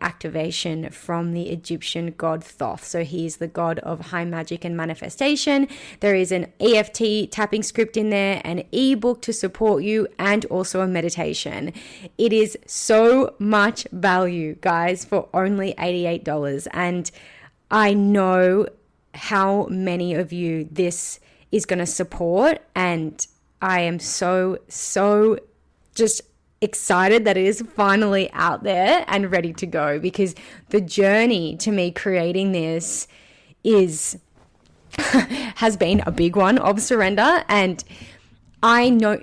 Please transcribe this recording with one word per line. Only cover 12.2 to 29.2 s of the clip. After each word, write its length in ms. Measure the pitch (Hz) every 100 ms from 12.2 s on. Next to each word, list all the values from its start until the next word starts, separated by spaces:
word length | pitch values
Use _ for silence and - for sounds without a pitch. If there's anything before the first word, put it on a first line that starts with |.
| 226
is 260 | 220 214 - -
so 680 | - - 220 226 262 269 -
much 480 | 208 214 202 233 -
value, 640 | 180 190 180 185 175 156 -
guys, 440 | 190 170 170 185
for 240 | - 196 -
only 420 | 175 190 202 190 -
eighty-eight 460 | 175 180 175 170
dollars. 420 | - 151 143 139 -
And 380 | - 180 180 165 - - - - _ _
I 240 | 214 214
know 720 | 202 202 202 185 185 185 190 - - _ _ _
how 520 | - - 208 196 202 -
many 440 | 185 185 175 175
of 180 | 160 175
you 360 | 175 170 160 156
this 500 | 156 180 175 - - _ _ _
is 160 | 214 202
gonna 200 | 180 170
support, 720 | - 175 - 170 180 277 311 -
and 520 | - 180 165 156 156 - _ _ _
I 180 | 190 185
am 180 | 170 170
so, 600 | - - 180 185 185 185 -
so 720 | - - 196 202 208 220 214 - _ _ _ _
just 280 | - 220 - - _ _ _
excited 640 | 208 - - 180 190 226
that 120 | 214 185
it 80 | 190
is 160 | 220 233
finally 560 | - 202 196 208 196 190
out 300 | - 170 143
there 420 | - 180 196 349 -
and 220 | 196